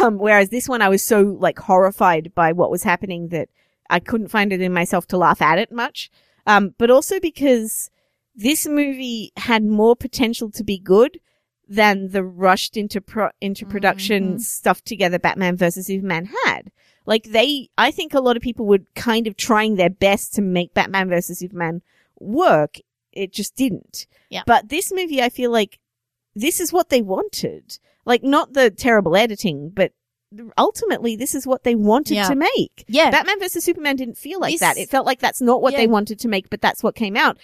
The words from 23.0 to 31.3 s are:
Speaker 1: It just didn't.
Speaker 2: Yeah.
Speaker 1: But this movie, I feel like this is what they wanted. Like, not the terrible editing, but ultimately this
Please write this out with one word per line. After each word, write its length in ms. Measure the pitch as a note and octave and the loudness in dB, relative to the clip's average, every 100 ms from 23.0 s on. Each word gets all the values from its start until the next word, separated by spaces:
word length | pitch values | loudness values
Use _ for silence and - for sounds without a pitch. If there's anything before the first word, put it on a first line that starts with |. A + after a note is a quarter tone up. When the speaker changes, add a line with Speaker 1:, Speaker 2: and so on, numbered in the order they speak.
| _ | _
Speaker 1:
It 200 | - F#3+ | -12 -10
just 200 | - G3 - | -8 -8 -4
didn't. 500 | C4 D#3+ - - - _ _ | -4 -4 -12 -18 -18 _ _
Speaker 2:
Yeah. 120 | F#3 G3 | -4 2
Speaker 1:
But 240 | A#3 G#3+ | 2 2
this 200 | D#4+ - | -6 -4
movie, 280 | F#4 F4 C4+ | -6 -4 -2
I 60 | A#3+ | -2
feel 220 | - B3 | -2 -2
like 280 | A#3 G3+ _ _ _ _ _ _ | 0 -2 _ _ _ _ _ _
this 240 | G3+ C4+ - | -6 -4 -2
is 120 | E4 | -2
what 160 | F4 E4+ | -2 0
they 140 | B3+ | 0
wanted. 760 | G3 G3 G#4 - G#2+ D#2 - - _ _ A3 | 0 -4 -6 -6 -8 -10 -18 -20 _ _ -2
Like, 160 | B3 | 0
not 320 | C4+ D4 - | 2 0 0
the 160 | C4+ A#3+ | 2 2
terrible 440 | - B3+ A3 F3 | 2 2 2 4
editing, 540 | F#3 A#3 G3+ F#3+ C#3+ D3 | 2 2 -2 -6 -6 -6
but 180 | G3 F3+ _ _ _ _ G#3 A3+ - | -2 -2 _ _ _ _ -20 -6 0
ultimately 580 | D#4+ - A4 A#3+ A#3 G#3+ | 0 0 -4 -2 -4 -4
this 180 | C#4 | -6